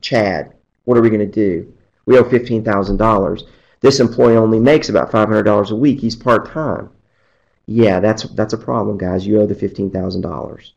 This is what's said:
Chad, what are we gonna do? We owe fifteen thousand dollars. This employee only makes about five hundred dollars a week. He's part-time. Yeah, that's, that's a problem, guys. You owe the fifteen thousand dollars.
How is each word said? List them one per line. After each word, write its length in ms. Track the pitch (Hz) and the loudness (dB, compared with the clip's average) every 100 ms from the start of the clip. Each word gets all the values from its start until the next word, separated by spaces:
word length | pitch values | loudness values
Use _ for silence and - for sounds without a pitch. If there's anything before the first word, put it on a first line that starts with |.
Chad, 520 | - 127 104 87 - _ _ _ - | -2 -2 0 -2 -8 _ _ _ 0
what 120 | 120 | 2
are 40 | |
we 80 | 113 | 4
gonna 160 | 107 104 | 2 -2
do? 460 | 101 104 85 - - _ _ - | -2 -2 -2 -8 -20 _ _ 2
We 120 | 127 | 4
owe 60 | |
fifteen 400 | 123 123 - 113 | 4 0 0 -4
thousand 340 | 110 101 98 98 | -2 -2 -2 0
dollars. 480 | 110 107 95 95 - _ _ _ | 2 2 0 -4 -10 _ _ _
This 180 | 131 135 | 2 4
employee 380 | 120 117 123 113 | 0 2 4 4
only 220 | 113 110 | 4 4
makes 300 | 120 151 151 | 4 2 2
about 220 | 101 67 | 0 0
five 160 | 113 107 | 0 2
hundred 160 | 107 | 2
dollars 280 | 107 104 98 | 2 2 0
a 40 | 107 | 0
week. 240 | 143 123 | 0 0
He's 160 | 113 113 | -4 -6
part-time. 720 | 127 113 - 160 151 90 98 _ _ _ _ _ _ _ - | 0 0 -2 -8 -6 -6 -10 _ _ _ _ _ _ _ -8
Yeah, 340 | 110 113 92 | 2 2 2
that's, 240 | 101 113 | 0 -2
that's 300 | - - 110 | -6 -6 -4
a 40 | 110 | -4
problem, 400 | - 120 104 104 | -6 -4 -4 -4
guys. 280 | 92 92 98 | -4 -4 0
You 160 | 107 | 0
owe 40 | 107 | 0
the 100 | 98 | -2
fifteen 340 | 101 - 98 | -6 -6 -6
thousand 320 | 95 92 92 | -6 -6 -6
dollars. 520 | 87 76 - - - | -8 -10 -12 -14 -20